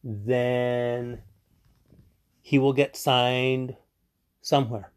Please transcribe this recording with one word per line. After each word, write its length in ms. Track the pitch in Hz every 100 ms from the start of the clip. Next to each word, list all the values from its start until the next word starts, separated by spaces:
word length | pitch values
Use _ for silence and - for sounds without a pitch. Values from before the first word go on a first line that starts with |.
then 1160 | 127 104 104 127 123 123 123 123 120 120 120 120 - _ _ _ _ _ _ - _ _ _ _
he 180 | - 143
will 140 | 135
get 220 | 135 139 -
signed 800 | - 127 123 127 131 131 127 - _ _ _ _ _ _
somewhere. 500 | - 143 120 113 92